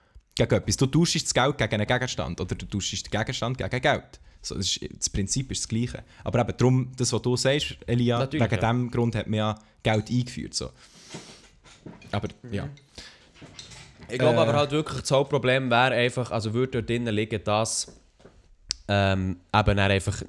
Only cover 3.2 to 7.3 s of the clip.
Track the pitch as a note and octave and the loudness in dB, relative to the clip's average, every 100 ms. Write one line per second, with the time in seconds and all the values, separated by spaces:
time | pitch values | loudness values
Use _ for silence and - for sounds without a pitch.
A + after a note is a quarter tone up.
3.2 | A2+ B2+ A#2 C3 F#2+ B2+ D3 A#2 - - | -4 -4 -4 -4 -4 0 0 0 -4 -20
4.2 | - - - C2+ F#2+ - - - - A2 | -20 -16 -10 -4 -2 -4 -6 -8 -4 -2
5.2 | G2 C3+ C3+ F#2+ - A2 B2 - - - | -2 -2 -4 -6 -4 -2 -2 -6 -16 -10
6.2 | - A#2+ A2 - B2 B2+ B2+ - A#2+ A2+ | -2 0 0 4 4 4 0 -2 -2 0
7.2 | A#2+ | 0